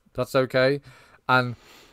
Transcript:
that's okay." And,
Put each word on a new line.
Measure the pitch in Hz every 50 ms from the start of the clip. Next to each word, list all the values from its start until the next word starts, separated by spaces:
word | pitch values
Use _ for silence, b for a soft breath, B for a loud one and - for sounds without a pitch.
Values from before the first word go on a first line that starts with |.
| _ _ -
that's | - 127 - -
okay." | 135 131 117 - 131 127 135 143 143 b b b b b b b b b
And, | - 127 127 123 123 120 b b b b b b b